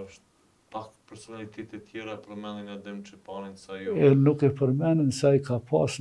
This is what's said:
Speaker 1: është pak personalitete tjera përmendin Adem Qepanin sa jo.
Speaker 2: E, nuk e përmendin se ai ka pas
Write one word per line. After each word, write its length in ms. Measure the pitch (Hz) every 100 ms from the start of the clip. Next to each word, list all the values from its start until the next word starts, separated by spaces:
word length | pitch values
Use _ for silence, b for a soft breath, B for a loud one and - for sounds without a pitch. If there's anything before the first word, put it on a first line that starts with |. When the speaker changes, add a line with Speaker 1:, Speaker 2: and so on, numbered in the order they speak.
| 95
Speaker 1:
është 180 | - _ _ _ _ _
pak 160 | 110 110 _ -
personalitete 720 | 104 - 113 107 - 117 104
tjera 380 | - 113 110 104
përmendin 480 | - 104 107 104 101
Adem 280 | 98 101 101
Qepanin 500 | 101 - - 98 139 190
sa 160 | - 95
jo. 160 | 220 160
Speaker 2:
E, 200 | 143 135
nuk 280 | 143 147
e 60 | 139 143
përmendin 560 | 135 139 165 160 139 127
se 120 | 143
ai 120 | 139
ka 160 | 139 120
pas 320 | - 156 139 -